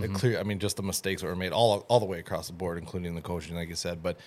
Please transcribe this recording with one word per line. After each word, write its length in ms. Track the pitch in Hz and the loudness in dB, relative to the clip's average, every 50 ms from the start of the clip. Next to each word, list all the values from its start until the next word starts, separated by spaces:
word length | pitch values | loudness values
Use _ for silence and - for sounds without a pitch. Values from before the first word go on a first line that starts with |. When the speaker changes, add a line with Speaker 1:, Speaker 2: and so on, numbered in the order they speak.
Speaker 1:
Mm-hmm. 140 | 107 95 98 | -2 -2 0
Speaker 2:
clear, 260 | 98 123 123 113 82 | 2 2 4 4 2
I 20 | 98 | 0
mean, 160 | 104 104 95 | -2 -2 0
just 180 | 101 101 - | 0 -2 -2
the 60 | - 95 | -2 -2
mistakes 400 | 98 87 - - 95 95 85 92 | -2 -2 -2 0 0 -2 0 -2
that 60 | 78 | -2
were 80 | 90 | -2
made 160 | 90 92 92 78 | -2 -2 0 4
all, 320 | 110 120 113 101 101 - - | 6 6 6 6 4 2 4
all 120 | 117 123 | 4 4
the 60 | 107 | 4
way 120 | 95 95 85 | 4 -4 -4
across 280 | 82 - 101 82 82 | -4 -4 -4 -4 -4
the 60 | - 87 | -6 -8
board, 260 | 85 92 87 85 85 | -6 -4 -4 -4 -4
including 360 | 82 82 - 92 87 87 85 | -6 -6 -6 -6 -4 -4 -6
the 60 | 85 | -6
coaching, 340 | 80 87 87 85 78 78 85 | -4 -4 -4 -4 -4 -6 -6
like 120 | 85 85 82 | -6 -4 -4
you 60 | 85 | -4
said. 280 | 82 - 87 87 82 80 | -4 -4 -4 -4 -2 -2
But 160 | 90 85 - - | -2 -4 -4 -8